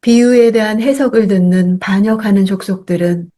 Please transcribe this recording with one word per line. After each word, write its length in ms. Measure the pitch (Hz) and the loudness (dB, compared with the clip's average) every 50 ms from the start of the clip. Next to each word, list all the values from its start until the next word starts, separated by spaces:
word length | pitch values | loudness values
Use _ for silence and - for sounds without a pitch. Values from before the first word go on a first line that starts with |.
비유에 500 | - - 233 233 240 247 247 247 233 233 | 2 2 2 4 4 4 4 4 4 2
대한 300 | 220 226 214 214 214 220 | 2 0 -2 -2 -4 -4
해석을 480 | 226 269 277 269 277 254 - 226 220 190 | -2 -2 -2 0 -2 0 0 0 0 0
듣는 500 | 202 185 180 180 180 185 185 180 180 185 | 0 0 2 2 2 2 0 0 -2 -4
반역하는 640 | - - 196 196 202 220 220 220 220 214 202 196 196 | -2 -2 -2 0 0 0 -2 -2 -2 0 0 0 0
족속들은 880 | 185 196 190 - - 196 185 - - 180 170 175 175 175 175 170 175 _ | 0 -2 -6 -6 -8 -8 -8 -6 -6 -4 -2 -2 -2 -2 -4 -6 -12 _